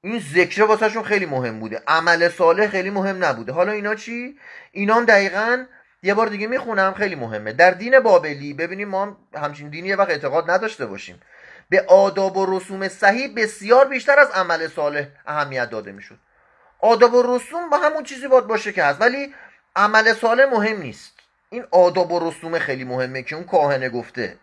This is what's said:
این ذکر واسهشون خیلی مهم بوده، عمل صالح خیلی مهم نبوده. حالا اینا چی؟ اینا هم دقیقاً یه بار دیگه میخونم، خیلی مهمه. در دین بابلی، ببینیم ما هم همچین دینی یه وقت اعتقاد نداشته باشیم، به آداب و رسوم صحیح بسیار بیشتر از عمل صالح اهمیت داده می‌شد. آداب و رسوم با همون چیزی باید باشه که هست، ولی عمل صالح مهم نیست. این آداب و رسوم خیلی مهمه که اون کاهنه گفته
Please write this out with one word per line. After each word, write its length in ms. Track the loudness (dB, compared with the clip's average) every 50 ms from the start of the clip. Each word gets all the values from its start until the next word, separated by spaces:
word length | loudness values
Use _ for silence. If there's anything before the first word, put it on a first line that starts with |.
این 180 | -8 -8 -8 -8 -10 0 2
ذکر 300 | 2 2 2 2 2 4
واسهشون 400 | 4 4 2 2 -2 -2 -4 -4
خیلی 220 | -2 -2 -2 -2
مهم 340 | -4 -4 -4 -4 -4 -6 -8
بوده، 220 | -10 -10 -10 -8 -2
عمل 420 | 0 0 2 2 2 2 2 2 0
صالح 380 | 2 2 2 4 4 4 2
خیلی 220 | 0 -2 -4 -4 -4
مهم 340 | -4 -4 -4 -4 -4 -2 -2
نبوده. 280 | -2 -2 -4 -8 -6
حالا 200 | -2 -2 -2 -2
اینا 240 | -2 -4 -4 -6 -6
چی؟ 440 | -6 -8 -12 -10 -10 -10 -12 -16 _ -20 -20 -20 -20 -20 _
اینا 240 | _ -4 0 2 2
هم 100 | 4 6
دقیقاً 600 | 6 6 6 4 2 -2 -2 0 0 -2 -2 -4 -14 _ _ _ _ _ _ -2
یه 100 | 0 2
بار 140 | 2 0
دیگه 200 | 0 -2 -6 -6
میخونم، 460 | -4 -4 -4 -4 -4 0 0 0 0 0
خیلی 220 | -2 -4 -4 -4
مهمه. 380 | -6 -8 -8 -8 -6 -6 -6 4
در 180 | 4 4 4
دین 280 | 4 2 -2 2 4 4
بابلی، 540 | 6 6 4 4 4 0 -8 -8 -10 -12 -8
ببینیم 340 | -8 -8 -8 -8 -10 -10
ما 160 | -6 -6 -6 -6
هم 140 | -6 -8 _ _ _ -10
همچین 340 | -8 -8 -8 -8 -12 -16 -14
دینی 180 | -14 -10 -6
یه 80 | -4 0
وقت 140 | 0 2 0
اعتقاد 420 | 0 -4 -4 -2 -2 -2 0 0
نداشته 340 | -2 0 -2 -4 -8 -8 -10
باشیم، 360 | -10 -10 -14 -16 -18 -20 -20 _ _ _ -20 -20 -20 -20 -20 _ _
به 120 | 0 0
آداب 560 | 6 6 6 6 6 2 0 -2 -4 -2 0
و 200 | -2 -2 -2 -2
رسوم 300 | -6 -6 -10 -10 -8 -8
صحیح 460 | -8 -4 2 2 2 2 2 -6 -6 -2
بسیار 520 | -4 -4 -4 -4 -12 2 4 6 6 6
بیشتر 320 | 4 0 -4 0 4 6 6
از 120 | 4 4
عمل 360 | 2 -2 0 0 -2 -4 -4
صالح 380 | -6 -4 -4 -4 -2 -2 -4 -8 -8 _ _ _
اهمیت 440 | -8 -4 -4 -4 -4 -2 -4 -4 -4
داده 220 | -6 -10 -10 -12
می‌شد. 260 | -18 -20 -20 -20 -20 _ _ _ _ _ _ _ _ _ _ _ _ _
آداب 340 | 2 2 6 6 6 6 6
و 220 | 4 2 2 0
رسوم 340 | -2 -4 -6 -10 -10 -2 -2
با 80 | 0
همون 260 | 2 2 0 -2 -2 -8
چیزی 240 | -10 -14 -12 0
باید 200 | 4 4 4 4
باشه 240 | 2 -4 -4 -4 -4
که 120 | -2 0 0
هست، 180 | 0 2 2
ولی 320 | 0 0 0 0 -8 -10 -12 -20 -20 -20 _ _ _ _ _
عمل 380 | 0 2 4 4 4 4 4 2
صالح 320 | 2 0 0 4 4 4
مهم 340 | 2 2 0 0 -2 -4 -6
نیست. 320 | -10 -12 -14 -16 -20 -20 _ _ _ _ _ _ _ _
این 140 | -14 -14 -8 _
آداب 400 | 4 4 4 4 2 0 -2 0
و 180 | -2 -4 -4 -4
رسوم 300 | -6 -8 -8 -6 -4 -4
خیلی 240 | -4 -4 -6 -6 -6
مهمه 400 | -6 -4 -4 -4 -4 -6 -10 -10
که 120 | -10 -12
اون 100 | -12 -8
کاهنه 440 | 0 0 2 2 2 0 -2 -4 -4
گفته 480 | -6 -8 -10 -8 _ -8 -8 -8 -10 _